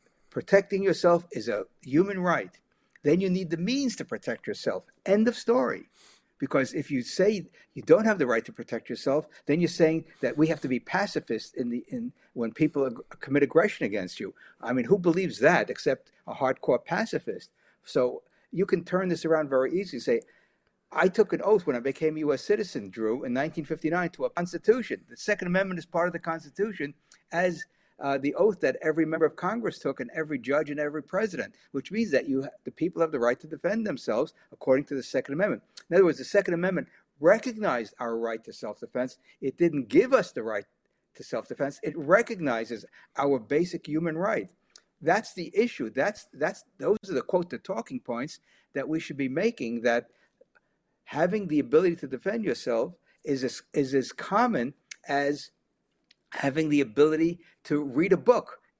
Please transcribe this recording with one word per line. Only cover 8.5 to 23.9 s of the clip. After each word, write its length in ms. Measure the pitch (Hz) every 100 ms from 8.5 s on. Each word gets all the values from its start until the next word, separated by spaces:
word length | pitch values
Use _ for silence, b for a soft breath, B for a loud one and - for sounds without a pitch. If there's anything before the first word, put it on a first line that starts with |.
protect 360 | 110 117 117 -
yourself, 400 | 117 139 147 - b
then 160 | - 160
you're 80 | 170
saying 380 | - 160 160 - b
that 160 | 123 120
we 80 | 156
have 160 | 151
to 60 | 135
be 120 | 123
pacifist 760 | - 185 196 156 - 110 -
in 140 | - 120
the, 160 | 120 -
in, 260 | 127 120 - _
when 180 | 127 113
people 360 | - 156 143 135
ag-, 320 | 117 - -
commit 220 | - 143
aggression 420 | 135 160 208 -
against 340 | 120 101 92 -
you. 140 | 98 b b b
I 100 | -
mean, 140 | 127 120
who 120 | 196
believes 400 | 175 170 180 113
that 280 | 139 165 104
except 440 | 104 143 131 _ _ -
a 60 |
hardcore 500 | 110 131 131 - 123
pacifist? 680 | - 185 226 - - 90 - _ _ _
So 380 | - 139 123 - - _ _
you 120 | 170
can 200 | 196 180
turn 260 | 175 180 185
this 160 | 165 160
around 240 | 160 147
very 280 | 131 131 180
easily 200 | 196 123
and 40 |
say, 180 | 135 117 - _ _ _ _ _ _
"I 180 | 156 185
took 260 | 185 196
an 80 | 160
oath 220 | 143 143 156
when 100 | 120
I 40 |
became 360 | 135 - 156 156
a 40 |
U 120 | 151
S 100 | 135
citizen, 460 | - 208 190 127 101
Drew, 360 | 104 110 127
in 100 | 127
nineteen 320 | 127 156 170 143
fifty-nine 420 | 160 151